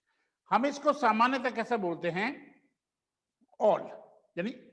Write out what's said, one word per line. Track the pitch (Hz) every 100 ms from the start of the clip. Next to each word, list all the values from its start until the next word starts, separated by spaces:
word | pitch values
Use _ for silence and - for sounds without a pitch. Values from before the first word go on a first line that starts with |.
| _ _ _ _ -
हम | 202 285
इसको | 285 302
सामान्यतः | 285 240 220 247 262 247
कैसे | 233 220 233
बोलते | 180 170 175
हैं? | 170 220 - - - _ _ _ _ _ _ _ _ _ -
All, | 220 170 - - - _ _ -
यानी | 196 262 -